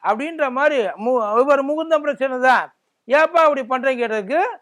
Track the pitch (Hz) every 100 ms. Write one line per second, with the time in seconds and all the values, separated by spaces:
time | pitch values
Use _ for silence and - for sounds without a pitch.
0 | 175 220 294 330 285 254 302 285 202 160
1 | 226 254 208 220 269 277 277 302 320 311
2 | 294 269 269 254 254 233 156 _ _ _
3 | - 277 320 339 320 277 233 254 269 254
4 | 233 220 196 294 427 427